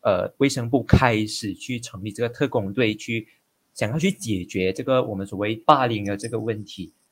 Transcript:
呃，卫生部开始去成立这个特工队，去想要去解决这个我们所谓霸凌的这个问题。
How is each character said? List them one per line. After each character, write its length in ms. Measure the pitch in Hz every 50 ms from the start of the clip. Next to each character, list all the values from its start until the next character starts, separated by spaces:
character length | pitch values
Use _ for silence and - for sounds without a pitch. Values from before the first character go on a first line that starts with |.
呃， 320 | - 113 95 90 98 - - -
卫 100 | 139 139
生 200 | - 135 120 117
部 140 | 131 131 -
开 420 | - - - 135 123 113 107 110
始 280 | 107 - - - 101 92
去 260 | - - - 127 117
成 240 | 117 - - 92 98
立 80 | 107
这 100 | 98 -
个 60 | 117 113
特 180 | 117 - 147 139
工 260 | - 123 98 95 101
队， 200 | 127 123 107 107
去 340 | - - - 117 113 110 - _ _ _ _ _ _ _ _ _
想 160 | - 120 104
要 60 | 127 160
去 140 | 160 196
解 320 | 196 - - 113 104 92 87
决 300 | - - 95 92 95 95
这 100 | - 123
个 180 | 127 131 127 123
我 120 | - 104
们 100 | 98 98
所 140 | 98 - 95
谓 160 | 104 107 113
霸 320 | 110 - - 151 135 127 120
凌 160 | 113 104 101
的 140 | 101 101 101
这 100 | 113 117
个 120 | 120 110
问 240 | 107 117 110 107 101
题。 280 | - - 98 90 78 - _ _ _